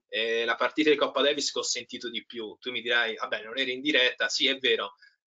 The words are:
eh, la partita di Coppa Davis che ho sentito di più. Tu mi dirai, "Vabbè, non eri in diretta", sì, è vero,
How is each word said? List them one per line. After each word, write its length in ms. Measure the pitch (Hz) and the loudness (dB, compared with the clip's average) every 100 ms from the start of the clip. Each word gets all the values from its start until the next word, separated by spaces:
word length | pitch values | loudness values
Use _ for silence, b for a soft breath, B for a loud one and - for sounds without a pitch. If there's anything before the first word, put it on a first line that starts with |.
| _ | _
eh, 380 | 104 113 113 117 | -4 0 0 0
la 100 | 117 | 0
partita 340 | 123 - 151 | 0 2 4
di 60 | 143 | 4
Coppa 260 | 135 135 | 4 2
Davis 300 | 139 147 131 | 2 2 -2
che 80 | 127 | -4
ho 20 | |
sentito 480 | 117 123 120 135 120 | -4 -4 -6 -10 -8
di 160 | 117 104 | -8 -10
più. 300 | 120 107 92 | -10 -10 -10
Tu 100 | 127 | -8
mi 100 | 123 | -6
dirai, 340 | 117 120 113 107 | 0 0 0 -2
"Vabbè, 280 | 123 117 | -6 -6
non 140 | 107 123 | -6 -4
eri 160 | 131 | -2
in 80 | 127 | -2
diretta", 480 | 143 139 127 - - | 2 4 2 2 -2
sì, 180 | - 131 | 0 0
è 100 | 135 | 2
vero, 340 | 127 110 101 b b b | 2 0 0 b b b